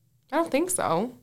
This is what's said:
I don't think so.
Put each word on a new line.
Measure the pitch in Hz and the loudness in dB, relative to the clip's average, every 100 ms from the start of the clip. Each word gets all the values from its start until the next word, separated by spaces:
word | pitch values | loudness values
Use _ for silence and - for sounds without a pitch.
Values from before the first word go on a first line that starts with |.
| _ _ _ | _ _ _
I | 302 | -2
don't | 330 | 0
think | 269 359 | 0 0
so. | - - 165 247 - | 0 0 0 -2 -6